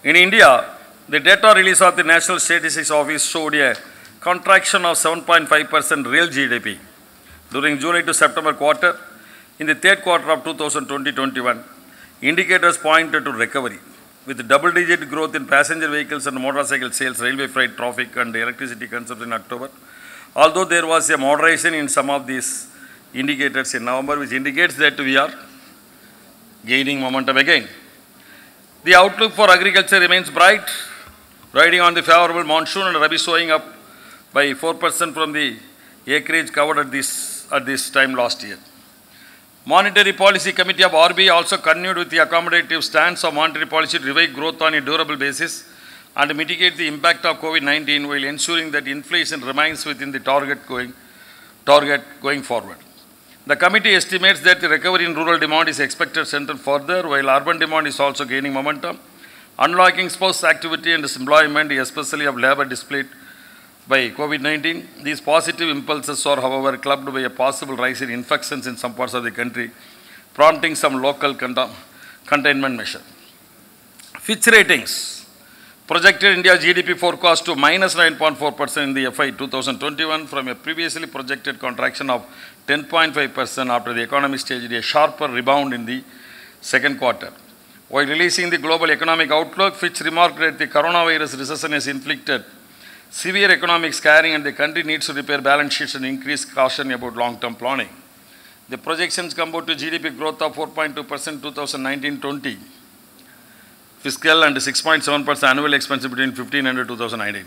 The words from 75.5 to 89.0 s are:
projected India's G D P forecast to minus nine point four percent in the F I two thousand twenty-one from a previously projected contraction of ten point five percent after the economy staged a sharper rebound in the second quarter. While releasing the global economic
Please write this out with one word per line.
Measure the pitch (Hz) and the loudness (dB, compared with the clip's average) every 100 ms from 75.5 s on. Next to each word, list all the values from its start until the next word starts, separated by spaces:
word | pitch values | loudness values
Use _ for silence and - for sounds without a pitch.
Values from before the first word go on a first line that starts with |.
| - - _ - | -20 -20 _ -4
projected | 160 185 185 202 180 | 4 4 4 2 4
India's | 180 180 | 4 4
G | 156 | 4
D | 180 | 2
P | 175 | 0
forecast | 175 175 147 175 160 | 0 0 2 2 2
to | - 147 | 0 2
minus | 147 180 190 160 | 4 4 0 4
nine | 170 | 2
point | 147 156 139 | 4 -2 0
four | 147 | -4
percent | 143 139 156 139 | -2 -4 -2 -4
in | |
the | 135 131 | -2 -4
F | 120 | -2
I | 139 | -4
two | - 135 | -4 -6
thousand | 131 127 127 | -4 -4 -4
twenty-one | 147 147 160 156 147 | -6 -4 -4 -4 -6
from | 143 131 | -8 -8
a | |
previously | 120 151 160 165 165 160 | -10 -10 -6 -6 -8 -10
projected | 135 127 139 - 120 | -12 -8 -8 -8 -8
contraction | 131 120 131 - 139 | -8 -4 -4 -4 -4
of | 123 - - - - - | -4 -6 -20 -20 -18 -4
ten | 147 | -4
point | 143 165 160 | -2 0 0
five | 143 135 | 0 -4
percent | 135 120 - 127 | -4 -6 -6 -2
after | 120 120 | -2 -2
the | 117 | -6
economy | 117 143 139 135 | -2 -2 -2 -4
staged | - 127 120 | -8 -8 -6
a | 117 | -6
sharper | 110 147 151 - 147 | -2 2 2 0 -6
rebound | 120 123 143 139 | -2 0 0 0
in | 120 | -6
the | 113 127 - - - - - - | -6 -10 -10 -20 -20 -20 -20 -18
second | - 127 139 139 | -2 0 0 0
quarter. | 127 110 - - - - _ - _ | -2 -2 -10 -18 -20 -20 _ -20 _
While | 135 139 | -2 0
releasing | 156 175 165 175 | 0 0 0 -2
the | 170 | -2
global | 151 165 165 | 0 0 2
economic | 147 | 0